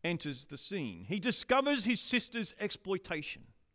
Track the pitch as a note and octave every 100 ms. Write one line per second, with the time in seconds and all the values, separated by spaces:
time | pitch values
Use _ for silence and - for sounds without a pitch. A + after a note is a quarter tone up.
0 | E3 E3+ D3+ C3 - C#3 - G3 B2+ E2+
1 | G2 G3 A#3+ - - B3+ C#4 C#4+ G3+ A#3
2 | - B3 - A#3 G#3 - G3+ - - F#3+
3 | F#3+ E3 - - - - _